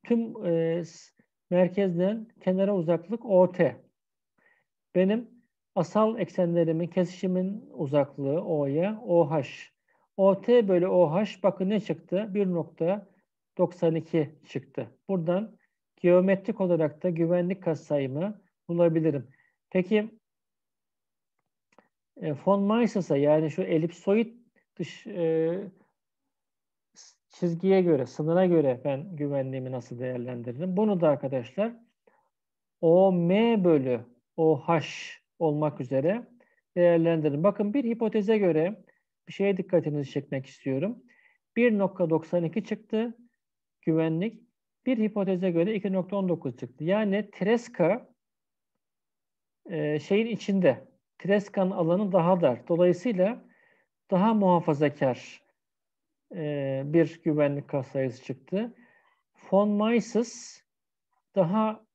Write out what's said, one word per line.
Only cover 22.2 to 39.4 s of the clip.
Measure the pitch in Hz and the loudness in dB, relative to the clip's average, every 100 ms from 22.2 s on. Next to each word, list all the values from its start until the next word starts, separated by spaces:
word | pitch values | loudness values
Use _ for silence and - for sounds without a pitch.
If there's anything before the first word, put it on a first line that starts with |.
e, | 170 139 - | -8 -4 0
von | 202 196 220 | 2 2 2
Mises'a | 233 208 165 143 | 0 0 0 2
yani | 143 151 156 | 4 4 2
şu | 165 | -4
elipsoid | 185 160 165 - - 208 233 - _ _ _ - | -2 0 -2 -4 0 0 0 -8 _ _ _ -12
dış, | 180 - - | -12 -12 -12
e, | 196 165 160 160 180 202 _ _ _ _ _ _ _ _ _ _ _ _ | -4 -2 0 -2 -4 -10 _ _ _ _ _ _ _ _ _ _ _ _
s-, | - - _ _ | -20 -20 _ _
çizgiye | - 175 170 190 190 | -6 -4 -2 2 4
göre, | 175 143 127 | 4 2 0
sınıra | - 156 175 185 | -6 0 2 4
göre | 170 139 123 | 4 2 -2
ben | - 135 196 156 | -4 -6 -8 -8
güvenliğimi | 147 143 131 131 127 | -4 -4 -4 -8 -8
nasıl | 127 - 120 | -10 -12 -10
değerlendiririm? | 127 123 120 123 117 123 185 185 | -8 -8 -8 -10 -10 -8 -4 0
Bunu | 214 190 | 0 2
da | 165 | 2
arkadaşlar | - 135 131 113 - 226 233 _ _ _ _ _ _ _ _ _ _ | 2 -2 -6 -6 -6 -6 -6 _ _ _ _ _ _ _ _ _ _
O | 165 175 190 | 4 6 6
M | 180 170 196 233 226 | 4 2 4 4 4
bölü | 180 156 131 120 110 _ _ - | 4 4 2 -4 -6 _ _ 0
O | 160 147 | 2 2
H | - 165 - - - - _ _ | 0 -2 -2 -12 -16 -18 _ _
olmak | 165 147 151 147 | -2 0 -2 -4
üzere | 127 135 151 220 - _ _ _ _ 180 | -4 -2 0 -2 -8 _ _ _ _ 2
değerlendirin. | 175 170 165 165 151 143 | 4 6 2 2 0 0
Bakın | 190 196 208 | 0 0 -2
bir | 285 | -2
hipoteze | 233 233 220 220 202 220 | -2 -2 -2 -2 0 2
göre | 190 156 170 220 _ _ _ _ - | 2 2 0 -4 _ _ _ _ -20
bir | |
şeye | - | -4